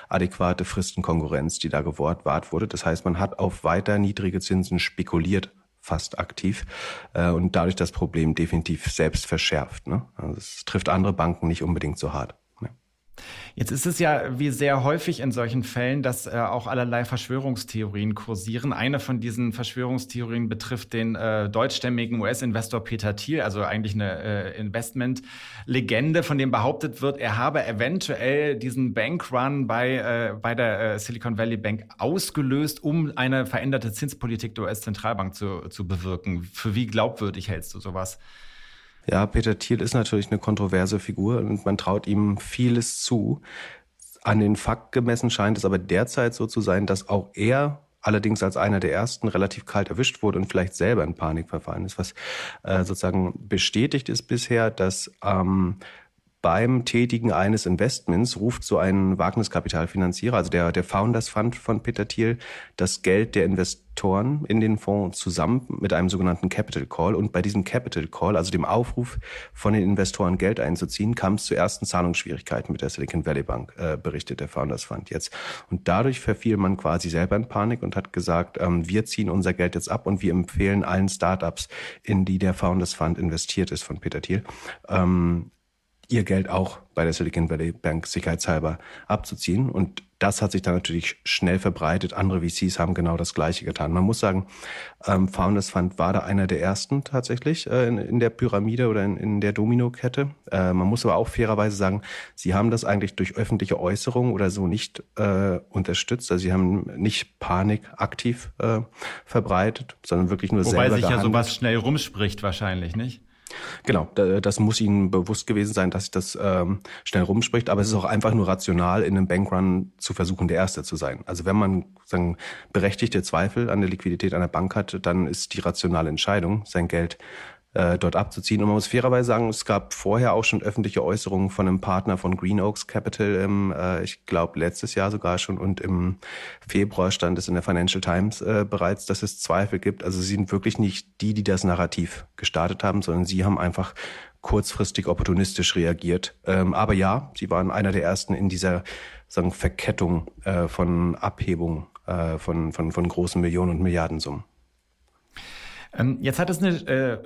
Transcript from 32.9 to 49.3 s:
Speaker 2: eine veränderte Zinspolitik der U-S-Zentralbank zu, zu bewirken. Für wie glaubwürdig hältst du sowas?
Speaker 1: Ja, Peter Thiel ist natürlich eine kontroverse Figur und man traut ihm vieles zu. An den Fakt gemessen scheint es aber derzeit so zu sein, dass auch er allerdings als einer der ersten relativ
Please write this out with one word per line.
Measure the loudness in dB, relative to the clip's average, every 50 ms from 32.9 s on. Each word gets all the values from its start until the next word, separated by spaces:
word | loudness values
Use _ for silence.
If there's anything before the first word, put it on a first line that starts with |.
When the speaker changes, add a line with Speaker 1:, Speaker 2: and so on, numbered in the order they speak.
| 0 2 0 0 0
Speaker 2:
eine | 0 0 2 2 0 0
veränderte | 0 -2 -2 0 0 0 0 -2 -4
Zinspolitik | -4 -4 -6 -6 -6 -6 -6 -4 -4 -4 -6 -6 -6
der | -4 -4
U-S-Zentralbank | -4 -4 -4 -6 -6 -6 -4 -2 -2 -2 -2 -4 -4 -6
zu, | -6 -6 -6 -6 -6 -10
zu | -10 -10 -8 -6
bewirken. | -4 -4 -4 -2 -4 -4 -4 -4 -4 -4 -4
Für | -4 -8 -8 -6 -4 -2 0
wie | 0 -2
glaubwürdig | 0 0 0 0 0 0 -2 -4 -4 -4 -4 -6 -6
hältst | -6 -6 -8 -10 -12
du | -12
sowas? | -10 -8 -6 -6 -6 -8 -10 -14 -18 -20 -20 -20 -20 -20 -20 -20 -20 -20 -20 -20 -20 -20 _ -10 -4 0
Speaker 1:
Ja, | 2 2 2
Peter | 2 2 2 2 2 0
Thiel | 0 0 0 0 0
ist | 0 2 2
natürlich | 0 2 2 2 0 0 0
eine | -2
kontroverse | -2 0 0 0 2 2 2 2 2 2 2 0 -2
Figur | -2 -4 -4 -2 0 2 2 2
und | 0 0 -2 -2 0
man | 0 0
traut | 0 0 0 0 0 0
ihm | 0 2 2 4 2 2
vieles | 0 -4 -6 -2 2 2 4 4 2 2 0 -4 -4
zu. | -2 0 0 0 2 0 -2 -4 -6 -12 -16 -16 -16 -16 -18 -20 _ _ _ _ -20 -20 -18 -6
An | 0 2 4 6
den | 6 4 4
Fakt | 2 0 -2 -2 -2 -4 -2
gemessen | 0 2 2 2 2 2 2 0
scheint | 2 2 2 2 2
es | 2 2
aber | 2 2 0
derzeit | 0 2 2 2 2 0 0 0 0 0 0
so | -2 -4
zu | -2 -2 0
sein, | 2 2 2 2 2
dass | 0 0 -2 -2 -2
auch | -2 -2 -2 -4 -4
er | -2 2 2 2 2 2 0 -2 -6 _ _ _ _
allerdings | 0 0 2 2 2 2 0 2 0
als | 0 0
einer | 0 2 2 2 2
der | 2 0 0
ersten | 0 -2 -2 -4 -4 -2
relativ | 0